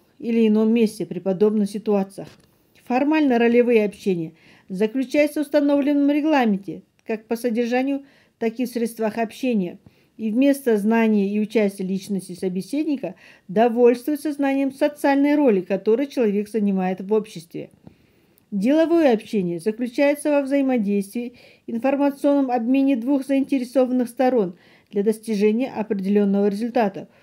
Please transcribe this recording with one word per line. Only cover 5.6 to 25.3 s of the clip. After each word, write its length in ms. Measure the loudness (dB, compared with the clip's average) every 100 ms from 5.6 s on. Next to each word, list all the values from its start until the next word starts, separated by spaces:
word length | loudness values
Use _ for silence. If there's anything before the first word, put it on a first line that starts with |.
| 2 2 2 2 2
регламенте, 760 | 0 2 2 2 0 -4 -14 -18 _ -10
как 220 | -10 -6
по 80 | -6
содержанию, 680 | -4 -2 -2 -2 -2 -4 -8 _ _ _
так 180 | -6 -4
и 80 | -6
в 40 |
средствах 480 | -4 -6 -4 -6 -4
общения. 640 | -6 -4 -2 -2 -2 -8 _ _ _ -10
И 160 | -4
вместо 460 | 0 2 2 0 0
знания 520 | 2 2 4 2 0
и 120 | -2
участия 420 | -2 0 0 -2
личности 520 | -6 -6 -6 -8 -8 -8
собеседника 800 | -6 -6 -4 -4 -2 -4 -6 -12 -20 -20 -4
довольствуются 840 | 2 2 4 4 4 -2 -6 -4
знанием 420 | -4 -2 -2 -2
социальной 640 | -2 -2 0 0 2 2 4
роли, 240 | 4 2
которую 480 | 0 -2 0 0 0
человек 400 | -2 0 0 -4
занимает 540 | -2 -2 0 -2 -4
в 100 | -2
обществе. 580 | -2 -2 -10 -16 -16 -16 _ -20 -20 _ _ _ _ _
Деловое 640 | -2 0 2 4 4 4
общение 480 | 2 0 -4 -2 -4
заключается 680 | -6 -4 -4 0 0 0 0
во 120 | 0
взаимодействии, 920 | 0 0 0 0 0 -2 -4 -8 -10 -14 -20 _ -10
информационном 840 | -4 -2 0 0 0 2 2 2
обмене 460 | 0 0 2 2 0
двух 280 | 0 -2 0
заинтересованных 840 | -2 0 -2 0 0 2 0 -2
сторон 480 | 0 2 2 0 -4 _ _ _
для 120 | -2
достижения 680 | 0 -2 -4